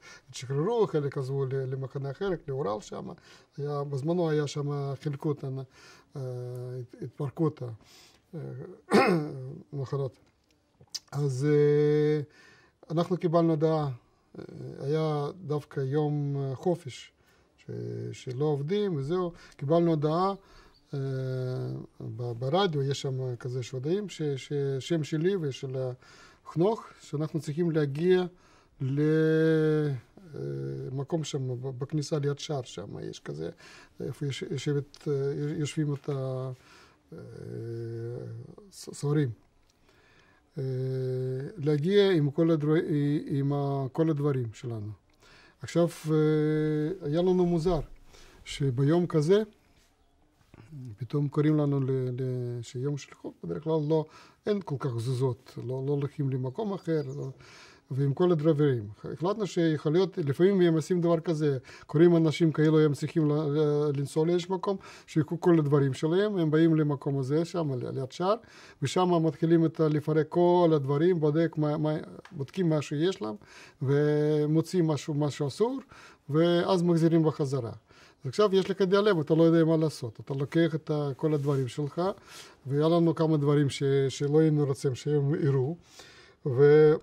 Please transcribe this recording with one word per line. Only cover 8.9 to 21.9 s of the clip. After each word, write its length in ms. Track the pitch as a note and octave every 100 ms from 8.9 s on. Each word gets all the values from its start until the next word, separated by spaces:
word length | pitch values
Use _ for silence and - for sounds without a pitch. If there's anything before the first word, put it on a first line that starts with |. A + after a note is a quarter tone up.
<clears throat> 800 | A3+ B3+ E3+ D3+ C#3 C3 - -
מחנות. 440 | C#3+ C3 C#3 C3+ - _ _ _ _ _ _ _ - -
אז, 340 | C#3+ C#3+ B2+ D3
אה, 720 | D3 D3 D3 D3 D3+ D3+ D3+ C#3 - - - _ _ -
אנחנו 260 | D#3+ F3 F3
קיבלנו 340 | F3 E3+ E3
הודעה, 380 | D#3 D#3+ D#3+ D3 A#2+ _ _ _ -
אה, 60 | - - B2+ -
היה 480 | C3+ D#3 D#3 D3 C#3+ F#3+ C#3
דווקא 340 | D3 - D3
יום, 560 | C3 D3 D3 D3 C#3+ C#3
אה, 200 | C3+ B2+
חופש, 560 | F3+ E3+ C3 - - _ _ _ _ _ -
ש-, 40 | A#2 A#1 - A#2+
שלא 320 | A2+ C3 B2
עובדים 520 | D3+ C#3 C#3+ G#3 G3+ D3+
וזהו, 360 | C3+ F#3 F3 E3+ - -
קיבלנו 340 | C#3 E3+ E3+
הודעה, 440 | D#3 D3+ E3 F#3+ G3 - - - _ _
אה, 40 | C#3+ C3+ C3 C3 B2+ B2+ B2+ B2+ C3 -